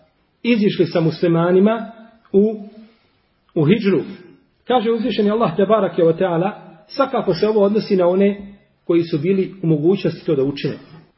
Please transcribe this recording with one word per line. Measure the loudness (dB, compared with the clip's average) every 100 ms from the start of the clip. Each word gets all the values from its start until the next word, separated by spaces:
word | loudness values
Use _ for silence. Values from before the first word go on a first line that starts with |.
| _ _ _ _
izišli | 0 2 2 0 0
sa | 0
muslimanima | 0 0 0 2 2 4 4 0 -8 -18 -20 _ _
u, | 2 2 -2 -14 -20 -20 _ _ _ _ _ _
u | 0
hidžru. | 2 2 2 -2 -4 -16 -20 _ _ _ -2
Kaže | -2 0
uzvišeni | -2 -2 0 0
Allah, | 0 -2 0
te | 0
barake | 2 0 0
o | 0
ta'ala, | 2 -2 0 -2 -6 -20 -20 _
svakako | -4 -2 -2 -2
se | -2 0
ovo | 2
odnosi | 2 0 0 2
na | 2
one | 2 0 -2 -12 -20 _ _
koji | -2 -2
su | 0 -4
bili | -2 -2 -2 -4
u | 0
mogućnosti | 2 2 0 -2 -6 -4
to | -2
da |
učine. | -2 -4 -8 -8 -16 -20 _